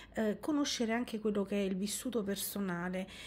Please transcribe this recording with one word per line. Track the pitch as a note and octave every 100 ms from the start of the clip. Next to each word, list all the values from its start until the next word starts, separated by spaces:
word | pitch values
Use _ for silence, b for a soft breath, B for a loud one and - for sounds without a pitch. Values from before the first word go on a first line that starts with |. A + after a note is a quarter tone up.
| B
eh, | - A3 G#3
conoscere | - D4 C#4+ - A3+
anche | A3+ A#3+ G#3+
quello | G#3+ G3+
che | G3 G3+
è |
il | F#3+ F#3
vissuto | G3+ - C4 A3+
personale. | G3 G3 - G3+ F#3+ F3 F3+ F#3 F#3+ B